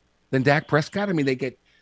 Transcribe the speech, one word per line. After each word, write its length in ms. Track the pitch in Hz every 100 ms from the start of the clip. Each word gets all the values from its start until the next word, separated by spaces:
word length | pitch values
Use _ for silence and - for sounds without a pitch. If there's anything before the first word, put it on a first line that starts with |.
| _ _ _
than 120 | 131
Dak 240 | 127 147 -
Prescott? 420 | 147 151 196 202
I 40 |
mean, 140 | 170 143
they 100 | 131
get 220 | 135 - _ _